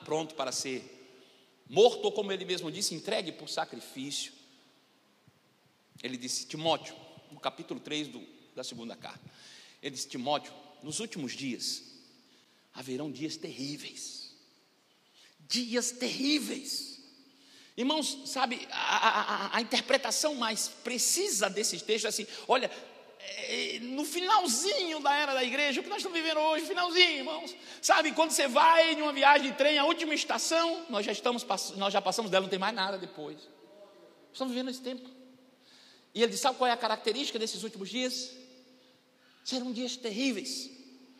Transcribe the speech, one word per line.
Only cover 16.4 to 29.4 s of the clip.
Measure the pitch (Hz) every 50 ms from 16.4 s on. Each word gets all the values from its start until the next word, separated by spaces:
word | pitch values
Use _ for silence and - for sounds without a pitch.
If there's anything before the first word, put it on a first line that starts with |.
| 226 208 - - - - - - - - - - - - - - - _ _ _ _ - - - - - -
Irmãos, | - 240 269 311 311 277 - - - -
sabe, | - - 269 269 247 247 - - -
a, | - - - - -
a, | 208 - 220 - 208
a, | 208 - 208 190 196 202 -
a | 214
interpretação | 233 208 262 233 - - 269 269 269 226 220 - - 302 294
mais | 254 233 220 220 - -
precisa | - - - - 247 247 240 - - - 339 392 415 285 202 208 196
desses | 185 196 220 - - 170
textos | - - 220 226 -
é | 226
assim: | - - 196 - - - -
olha, | - - - 156 - - - - - - - - - - -
é, | - - 196 208 - - - 247 - - - 226
no | 233 247 262 269 302
finalzinho | - - 349 359 370 440 415 370 302 220 247 320 392 587 554 370 330 320 302
da | 277 277 285
era | 285 302 277 269
da | 262 254
igreja, | 247 240 277 294 285 254 302
o | -
que | -
nós | 403
estamos | 440 - 381 339
vivendo | 330 320 320 311 302
hoje, | 302 320 311 302 330
finalzinho, | 302 392 349 349 359 330 359 359 349 311
irmãos. | 277 262 285 311 320 339 277 - - - - - -
Sabe, | - - - 359 311 311 247
quando | 302 330 320
você | 254 - 285
vai | 269 233 294 311 320 330 330 330 330 320
em | 302
uma | 302 302
viagem | 277 269 269 277 294 285